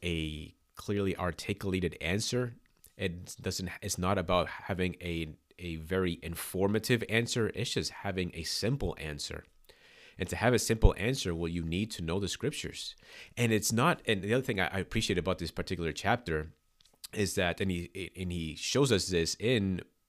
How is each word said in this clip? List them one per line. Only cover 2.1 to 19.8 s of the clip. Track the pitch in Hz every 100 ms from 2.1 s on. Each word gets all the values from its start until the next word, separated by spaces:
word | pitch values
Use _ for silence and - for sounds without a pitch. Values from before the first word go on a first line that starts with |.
| 101 - 123 123 - _ _ - -
It | 98 87 90 -
doesn't, | 98 - 92 -
it's | 95 -
not | 90 98
about | 85 90 78
having | - - 92 90 85
a, | 87 82 80 73 _ -
a | 87 80
very | 80 92 92 85
informative | 85 82 - 90 98 107 110 120 -
answer. | 113 120 123 107
It's | - 110
just | - 78
having | - 101 95 90
a | 82
simple | 80 - 101 139 92 -
answer. | 78 73 - - - _ - - - - - -
And | 90
to | 92
have | 113
a | 117
simple | - 110 98 -
answer, | 104 135 92 82
well, | 85
you | 85
need | 82 87 107
to | -
know | 82 95
the | 92
scriptures. | - 143 - - - - - - - - -
And | 120
it's | 107 -
not, | 113 156 - -
and | 101
the | 101
other | 123
thing | 131 98
I, | 87
I | 95
appreciate | 90 113 - 90
about | 85 87
this | 82
particular | - - 87 82
chapter | 76 95 120 - 78 82 - _ _ _ _ -
is | 101 95 101
that, | 87 82
and | 98
he, | 87 85 - 85 -
and | 92
he | 87 80 73
shows | - 127 139
us | 98 92
this | 87 82 -
in, | 107 123 95 90